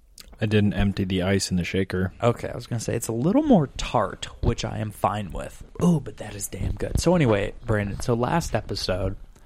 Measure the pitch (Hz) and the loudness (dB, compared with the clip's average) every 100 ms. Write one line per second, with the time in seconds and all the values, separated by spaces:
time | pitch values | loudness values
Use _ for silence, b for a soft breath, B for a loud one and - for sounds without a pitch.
0 | _ - - - 107 107 104 95 101 95 | _ -20 -20 -4 2 4 4 4 0 2
1 | 95 95 90 98 - 90 85 95 95 92 | 0 0 2 2 2 -2 0 -2 -2 -2
2 | 92 - 120 117 - - 120 120 - 117 | -2 0 0 0 -6 -8 -8 -6 -4 -4
3 | - 113 151 254 311 208 139 - - 123 | -2 0 2 2 6 4 4 -4 -2 0
4 | 95 - - - 113 120 113 107 110 - | 0 -4 -12 0 0 0 -4 -4 -6 -2
5 | 104 104 95 67 65 - - - 175 160 | -2 -2 -6 -8 -10 -14 -16 0 2 2
6 | 113 - 107 101 - 95 98 - 98 - | -2 -12 -12 -10 -10 -6 -4 -4 -2 2
7 | 165 180 131 101 101 - - 107 101 98 | 4 4 4 4 0 -6 -2 -2 0 -4
8 | - 117 123 165 - 110 - 101 - 92 | -2 0 2 0 -2 -4 -4 -6 -2 -2
9 | 95 101 - B | -2 -4 -12 B